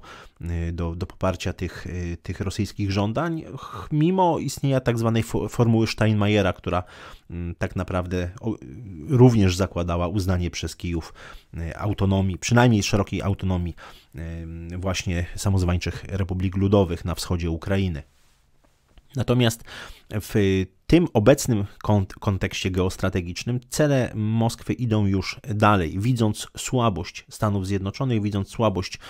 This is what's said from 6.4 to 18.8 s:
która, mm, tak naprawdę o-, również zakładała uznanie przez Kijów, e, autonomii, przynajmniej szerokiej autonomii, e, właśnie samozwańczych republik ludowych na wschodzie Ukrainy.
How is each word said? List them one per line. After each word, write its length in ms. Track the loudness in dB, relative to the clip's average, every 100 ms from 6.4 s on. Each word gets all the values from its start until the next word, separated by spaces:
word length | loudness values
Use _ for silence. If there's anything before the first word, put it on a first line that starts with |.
| 2
która, 300 | 0 -2 -2 -4 -14 -20 -20 -12
mm, 240 | -8 -8
tak 220 | -6 -6 -6
naprawdę 540 | -4 -4 -2 -4 -6 -6
o-, 160 | -8 -8 -10 -16 -14 -12 0
również 480 | 8 8 8 4 4
zakładała 520 | -2 -2 -2 0 -2
uznanie 420 | -2 0 0 -2
przez 260 | -4 -8 -6
Kijów, 380 | -6 -4 -6 -16 -18 -20 _ -10
e, 220 | -8 -6
autonomii, 600 | -4 0 2 2 2 -2
przynajmniej 440 | 2 6 6 6
szerokiej 400 | 4 0 0 -2
autonomii, 520 | -2 -2 -2 -2 -2 -8 -16 -20 _
e, 640 | -12 -10 -10 -12 -12 -10 -6
właśnie 480 | -4 -4 -2 -2 -4 -4
samozwańczych 680 | 0 2 2 0 -2 -6
republik 520 | -6 -4 -4 -2 -2 0
ludowych 480 | 4 4 4 0
na 100 | -6
wschodzie 360 | -6 -2 -2 -2
Ukrainy. 520 | -4 -2 0 0 -4 -10 _ _ _ _ _ _ _